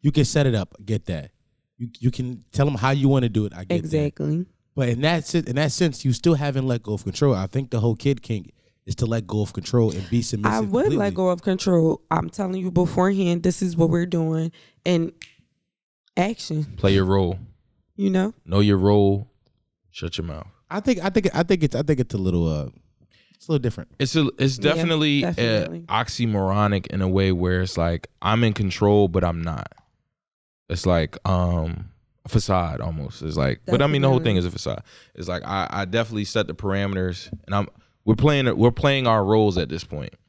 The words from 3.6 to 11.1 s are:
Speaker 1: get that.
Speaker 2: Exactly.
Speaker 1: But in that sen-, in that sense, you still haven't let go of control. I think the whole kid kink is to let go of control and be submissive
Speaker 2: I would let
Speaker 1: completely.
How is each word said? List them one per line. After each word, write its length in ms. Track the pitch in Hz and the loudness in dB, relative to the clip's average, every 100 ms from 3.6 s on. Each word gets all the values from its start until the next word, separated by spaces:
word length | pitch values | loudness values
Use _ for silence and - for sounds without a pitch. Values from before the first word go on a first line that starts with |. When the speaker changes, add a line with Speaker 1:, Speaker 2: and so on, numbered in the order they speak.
| 90 | -4
Speaker 1:
get 20 | |
that. 60 | 175 | -4
Speaker 2:
Exactly. 720 | 160 156 147 - 147 160 180 _ _ - | 0 -2 -2 -4 -4 -4 -6 _ _ -2
Speaker 1:
But 140 | 123 | 0
in 120 | 120 | 2
that 240 | 151 170 - | 0 0 0
sen-, 180 | 170 151 | -4 -2
in 80 | 127 | -2
that 140 | 151 | -2
sense, 320 | - 175 135 135 | 0 0 0 -2
you 80 | |
still 220 | 120 170 151 | 2 2 2
haven't 300 | 143 135 131 | 0 -2 0
let 140 | 120 | -2
go 100 | 104 | -2
of 100 | 104 | -6
control. 320 | 98 - 143 101 | -6 0 2 2
I 120 | 95 | -2
think 240 | 131 135 | -4 -4
the 80 | 117 | 0
whole 160 | 117 107 | 0 0
kid 260 | 139 135 | -2 -2
kink 300 | - 107 - _ _ _ - | -4 -6 -6 _ _ _ -8
is 100 | - | -4
to 100 | 117 | -2
let 220 | 113 92 | -2 -2
go 140 | 107 | -4
of 120 | 101 | -2
control 380 | - 87 123 110 | -6 -2 2 2
and 180 | 90 95 | 0 -2
be 120 | 120 | -2
submissive 300 | 117 104 104 | -2 -2 0
Speaker 2:
I 60 | 110 | 0
would 120 | 214 | 0
let 100 | 214 403 | 0 0
Speaker 1:
completely. 200 | - 202 | 0 -2